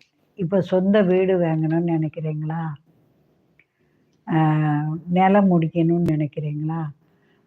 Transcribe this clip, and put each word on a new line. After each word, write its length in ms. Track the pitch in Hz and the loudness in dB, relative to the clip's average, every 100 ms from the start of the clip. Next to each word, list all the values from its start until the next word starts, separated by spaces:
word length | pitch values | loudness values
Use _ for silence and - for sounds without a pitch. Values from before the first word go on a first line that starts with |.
| _ _ _ | _ _ _
இப்ப 260 | - 165 196 | -10 -2 -2
சொந்த 420 | 175 185 190 214 | 0 0 2 2
வீடு 380 | 185 185 190 190 | 2 2 2 2
வாங்கணும்னு 560 | 170 160 156 165 170 165 | 0 0 0 0 0 -2
நினைக்கிறீங்களா? 680 | 156 165 156 151 156 165 160 143 _ _ _ _ _ _ _ _ _ _ _ _ _ _ - | -2 -6 -8 -6 -6 -6 -8 -12 _ _ _ _ _ _ _ _ _ _ _ _ _ _ -2
ஆ, 120 | 160 156 156 151 147 156 160 165 | 0 2 2 0 -2 -2 -6 -2
நிலம் 440 | 180 190 202 196 | 2 4 4 4
முடிக்கணும்னு 540 | 175 160 170 165 170 170 | 4 2 0 0 2 0
நினைக்கிறீங்களா? 760 | 151 151 - 151 147 156 165 156 139 _ _ _ _ | 0 -2 -4 -8 -6 -6 -6 -8 -12 _ _ _ _